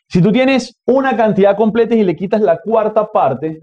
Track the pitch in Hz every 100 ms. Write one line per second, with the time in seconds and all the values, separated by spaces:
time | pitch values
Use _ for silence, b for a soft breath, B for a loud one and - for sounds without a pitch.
0 | _ 185 185 233 262 262 247 _ - 262
1 | 269 226 220 190 196 202 220 226 226 233
2 | 196 160 190 214 202 165 196 220 214 214
3 | 208 196 151 120 160 160